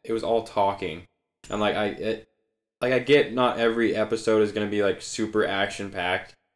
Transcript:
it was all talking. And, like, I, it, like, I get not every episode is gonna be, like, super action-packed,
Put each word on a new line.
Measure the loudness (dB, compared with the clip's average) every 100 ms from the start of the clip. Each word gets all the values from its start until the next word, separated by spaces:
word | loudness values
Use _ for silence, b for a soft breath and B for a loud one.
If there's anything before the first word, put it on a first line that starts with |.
it | -6
was | -4
all | 0 0
talking. | 0 0 0 0 -6 -8 -14 _ _ _ -8
And, | -2
like, | 0 0
I, | -2
it, | -2 -4 -4 -8 _ _ _ _ _
like, | 0
I | 0
get | 4 4 4
not | 2 0 2
every | 0 2 0
episode | 0 0 0 2 4
is | 2
gonna | 0 -2
be, | 0
like, | 0 -2
super | -6 -6 -2 0 0
action-packed, | 0 -2 -4 -8 -4 -2 -2 -6 _ _